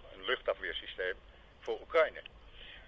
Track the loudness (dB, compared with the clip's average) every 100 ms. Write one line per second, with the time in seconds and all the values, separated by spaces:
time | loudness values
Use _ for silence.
0 | -4 -6 0 2 2 2 0 -2 -4 0
1 | 0 0 -6 -18 -20 -8 -2 -2 4 6
2 | 6 4 -10 -14 -16 -14 -12 -12